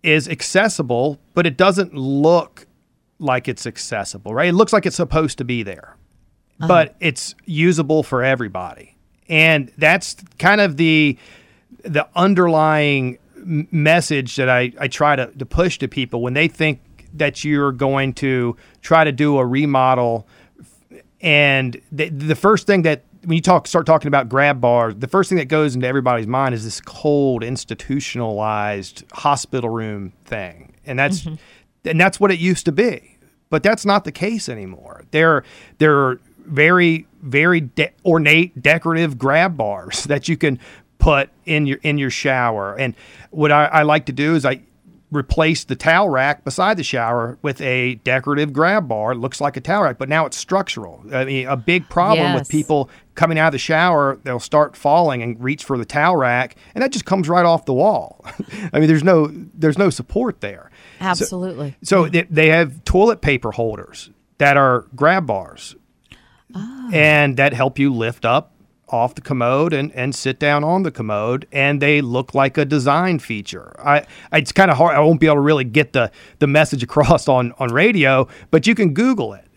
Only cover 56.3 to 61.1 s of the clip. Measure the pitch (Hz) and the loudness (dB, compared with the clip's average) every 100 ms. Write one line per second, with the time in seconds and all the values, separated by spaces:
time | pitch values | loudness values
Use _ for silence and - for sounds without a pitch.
56.3 | 123 127 - - 220 269 240 - 190 156 | 0 -2 -10 -12 -4 -4 -4 -2 -2 0
57.3 | 175 170 165 - 127 202 156 - - - | 2 2 2 0 0 0 0 -6 -16 -16
58.3 | - - 214 190 - 156 156 175 170 151 | -14 -14 -12 -4 2 4 4 4 4 2
59.3 | 156 - - 156 175 196 - - 208 247 | -4 -18 -2 0 2 0 -2 -6 -4 -4
60.3 | - 101 95 - _ - - 190 | -6 -10 -12 -20 _ -20 -8 -6